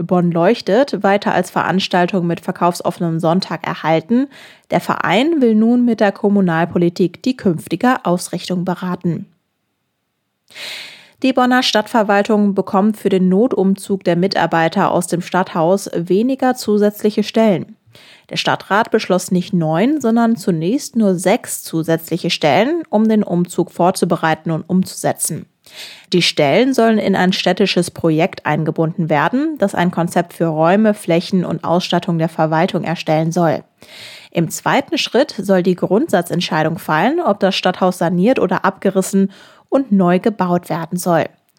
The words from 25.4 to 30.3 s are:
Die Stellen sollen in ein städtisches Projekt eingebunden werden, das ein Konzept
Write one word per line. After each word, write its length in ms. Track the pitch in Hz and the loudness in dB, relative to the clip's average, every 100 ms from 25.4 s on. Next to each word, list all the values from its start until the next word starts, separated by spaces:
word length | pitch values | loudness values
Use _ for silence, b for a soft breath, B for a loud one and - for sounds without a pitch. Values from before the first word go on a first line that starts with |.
| - _ B B B B B | -12 _ B B B B B
Die 100 | 180 | 0
Stellen 520 | 165 - 143 170 262 | 0 2 2 4 2
sollen 240 | 254 226 214 | 4 2 2
in 160 | 208 | 2
ein 180 | 190 180 | 2 2
städtisches 600 | 190 180 180 190 185 170 | 2 0 0 0 0 -2
Projekt 520 | - 165 156 175 - | -2 0 2 0 -2
eingebunden 640 | - 156 160 156 160 175 160 | -4 -2 -2 -2 -2 -2 0
werden, 500 | 147 165 254 320 302 | 2 2 0 -2 -2
das 180 | 196 - | -2 0
ein 160 | 180 | -2
Konzept 400 | 180 170 180 175 | 0 -2 -2 -4